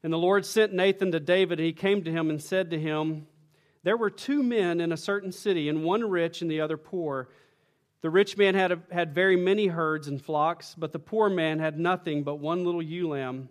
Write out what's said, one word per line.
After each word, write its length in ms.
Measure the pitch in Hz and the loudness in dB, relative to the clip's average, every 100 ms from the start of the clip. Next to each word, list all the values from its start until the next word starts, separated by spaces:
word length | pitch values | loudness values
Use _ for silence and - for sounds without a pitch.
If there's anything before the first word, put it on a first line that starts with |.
And 100 | 160 | -2
the 60 | 165 | 0
Lord 260 | 180 202 | 4 2
sent 280 | 196 220 214 | 2 2 2
Nathan 380 | 185 196 190 190 | 4 2 2 0
to 60 | 160 | 0
David, 400 | 147 180 185 165 | 2 2 2 0
and 80 | 165 | -2
he 60 | |
came 320 | 165 196 202 | 0 0 0
to 80 | 165 | 0
him 180 | 165 160 | -2 -2
and 100 | 151 | -4
said 300 | 147 185 175 | -2 -2 -2
to 80 | 160 | -4
him, 480 | 156 156 156 156 151 _ _ _ _ _ | -2 -2 -2 -6 -12 _ _ _ _ _
"There 140 | 170 226 | -2 0
were 140 | 214 | -2
two 320 | 202 - 285 | -4 -4 0
men 380 | 247 233 175 170 | 2 2 2 0
in 120 | 170 | -2
a 40 | 160 | -4
certain 360 | - 202 190 | -2 -4 -4
city, 360 | 180 214 175 147 | -6 -2 0 0
and 140 | 156 | -2
one 220 | 160 208 226 | 0 0 0
rich 340 | 180 165 165 | 0 -2 -2
and 80 | 170 | -4
the 100 | 156 | -2
other 160 | 156 156 | -2 -4
poor. 520 | - 185 156 135 127 _ _ _ _ _ _ _ | -6 -6 -4 -6 -8 _ _ _ _ _ _ _
The 80 | 160 | 2
rich 260 | 180 202 196 | 4 2 4
man 180 | 202 | 4
had 160 | 190 185 | 4 2
a, 120 | 175 - | 0 -4
had 220 | 180 165 | -2 -2
very 220 | 147 190 180 | 2 4 4
many 300 | 180 202 196 | 4 2 2
herds 400 | 165 156 156 147 | 0 -2 -2 -4
and 160 | 139 | -8
flocks, 540 | - 151 156 170 - - | -4 0 0 0 -12 -10
but 140 | 156 | -8
the 80 | 160 | -8
poor 280 | - 214 208 | -4 2 2
man 300 | 180 160 156 | 2 0 0
had 200 | 160 151 | -2 0
nothing 440 | 170 180 175 147 | 0 0 -2 -4
but 140 | 143 147 | -4 -6
one 280 | 147 175 | -4 -2
little 180 | 175 170 | -2 -4
ewe 260 | 160 175 170 | -6 -4 -4
lamb 400 | 143 131 131 131 | -4 -6 -8 -12